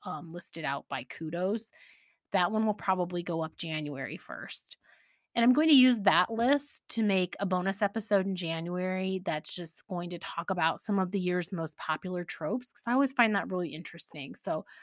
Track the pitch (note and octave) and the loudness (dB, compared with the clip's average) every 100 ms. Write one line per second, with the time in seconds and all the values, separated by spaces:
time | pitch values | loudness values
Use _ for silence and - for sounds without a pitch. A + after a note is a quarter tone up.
0 | F#3+ D#3 E3 F3 - E3 D3+ C#3+ - C3+ | -8 -8 -8 -10 -8 -6 -4 -4 -4 -8
1 | - - D#3+ E3+ F#3 G#3+ - - - - | -8 -8 -6 -2 0 -2 -4 -14 -20 -20
2 | _ _ _ F#3 F3+ A3 A3 G#3 - F#3 | _ _ _ 0 2 2 0 0 0 0
3 | F3+ F3 F3 E3 D#3 - E3 D#3 D3 C3+ | 0 -2 -2 -2 -4 -6 -6 -4 -4 -6
4 | A2+ C#3+ - - - - - - _ _ | -6 -8 -10 -12 -8 -10 -10 -16 _ _
5 | _ _ _ A#3+ A#3+ B3+ D#4+ C#4 B3+ A3+ | _ _ _ 4 6 6 8 8 8 6
6 | F#3+ D#3+ F3+ A3+ A#3+ C#4+ - - - A#3 | 6 4 4 2 2 2 0 -10 -6 0
7 | G#3+ G3 F3+ - G3 F3+ F#3 G3 G3 G#3+ | 2 2 2 -2 0 0 0 0 -2 -2
8 | G#3 G3+ F#3+ F3+ E3 E3 E3+ F3+ F#3 F#3 | 2 2 2 -2 -2 -4 -2 -2 0 0
9 | F#3+ F#3 F3+ D#3 - - E3 - - F3+ | 0 -2 -2 -2 -2 -6 -8 -12 -8 -6
10 | F3 E3+ - - E3+ F3+ D#3+ B2+ - G3 | -4 -6 -6 -8 -2 2 2 0 0 0
11 | F#3 G3 F3+ F3+ E3+ E3+ D#3+ - - D#3 | 2 0 0 0 -2 -4 -4 -6 -4 -4
12 | F3+ F3+ F3 - D#3 B3 - - A#3 B3+ | -4 -6 -6 -6 -4 -4 -6 -8 0 2
13 | C4+ - A3+ G#3 F3+ F#3 E3+ D#3 C3+ E3 | 2 2 2 2 -2 -2 -4 -6 -10 -10
14 | - D3+ C#3 - F#3+ D#3+ - - | -10 -8 -10 -8 -4 -4 -6 -18